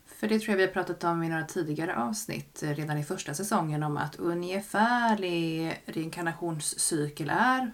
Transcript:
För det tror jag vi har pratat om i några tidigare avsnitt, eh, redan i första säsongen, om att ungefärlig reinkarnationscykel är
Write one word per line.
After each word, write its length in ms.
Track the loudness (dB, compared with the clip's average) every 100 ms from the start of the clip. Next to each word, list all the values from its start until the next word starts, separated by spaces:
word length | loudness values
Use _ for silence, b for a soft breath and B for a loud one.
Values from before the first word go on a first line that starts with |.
| -20
För 220 | -4 0
det 100 | 2
tror 120 | 2
jag 60 | 4
vi 100 | 4
har 60 |
pratat 320 | 2 -2 -2
om 180 | 0 2
i 60 | 0
några 160 | -2
tidigare 520 | -2 -2 -2 -2 -2 -2
avsnitt, 680 | -2 -4 -6 -6 -8 -6
eh, 60 | -4
redan 280 | -2 -2 -2
i 60 |
första 300 | -2 -4 -4
säsongen, 480 | -4 0 2 2 0
om 140 | 0 -2
att 200 | -4 -2
ungefärlig 1600 | -2 0 -2 -4 0 2 4 4 4 2 2 0 0 0 -2 -4 -6
reinkarnationscykel 1400 | -6 -4 -4 -4 -2 -2 -2 -2 0 0 2 0 -2 0
är 420 | 4 4 4 0